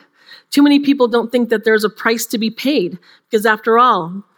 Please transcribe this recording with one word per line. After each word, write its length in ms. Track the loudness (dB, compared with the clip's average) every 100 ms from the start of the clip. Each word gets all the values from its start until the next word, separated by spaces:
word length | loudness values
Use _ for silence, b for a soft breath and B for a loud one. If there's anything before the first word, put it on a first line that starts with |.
| _ B B B B
Too 120 | 2
many 180 | 4 4
people 280 | 2 0 2
don't 240 | 0 -2
think 180 | -2 0
that 140 | -2
there's 200 | 0 0
a 60 | -2
price 360 | -4 -4 -4 -4
to 100 | -4
be 120 | -4
paid 500 | -4 -2 -2 -2 -8 b b b
because, 160 | -2 0
after 340 | -2 0 2
all, 440 | 4 2 -4 -10 -16